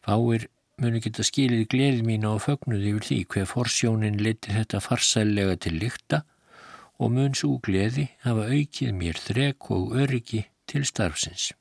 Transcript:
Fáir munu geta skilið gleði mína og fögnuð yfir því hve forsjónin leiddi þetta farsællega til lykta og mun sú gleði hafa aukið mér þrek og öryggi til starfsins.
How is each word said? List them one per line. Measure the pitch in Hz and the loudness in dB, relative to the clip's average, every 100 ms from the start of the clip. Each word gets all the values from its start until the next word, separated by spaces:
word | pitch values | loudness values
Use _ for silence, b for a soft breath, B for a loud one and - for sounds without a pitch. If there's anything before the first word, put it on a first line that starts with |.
| - | 2
Fáir | 104 117 113 117 _ _ - | 2 4 2 -2 _ _ -4
munu | 120 117 | 0 0
geta | 110 107 113 | -2 -4 -2
skilið | - 135 117 110 | 2 2 2 2
gleði | 127 139 127 113 | 2 2 2 0
mína | 110 107 107 | 0 0 0
og | - | 0
fögnuð | 143 - 107 101 | -2 -2 -2 0
yfir | 104 - | -2 0
því | 131 - | -2 0
hve | - 95 | -2 -2
forsjónin | - 120 - 120 113 107 104 | -2 0 2 2 2 0 0
leiddi | 107 113 - | 0 -2 -2
þetta | 104 110 101 - | -2 0 -2 -2
farsællega | 120 - - 107 104 98 90 - | 0 2 4 4 4 2 0 -2
til | 80 | -2
lykta | 113 - _ 151 - B B B B B B B | -2 -4 _ -2 -2 B B B B B B B
og | 117 120 | 0 2
mun | 139 135 | 2 2
sú | 147 131 | 0 -2
gleði | - 95 101 127 143 _ - | 0 2 2 0 -4 _ -2
hafa | 113 107 | 0 2
aukið | 139 147 - 127 98 | 0 0 -2 -4 -2
mér | 85 80 | -2 -4
þrek | - 107 139 131 - | -4 0 0 -2 -4
og | 98 92 123 | -2 0 0
öryggi | 139 131 - 110 104 _ - | 0 0 -2 -6 -6 _ -8
til | 147 139 | -4 -4
starfsins. | - 95 80 - - - - | 0 -2 -2 -6 -4 -8 -8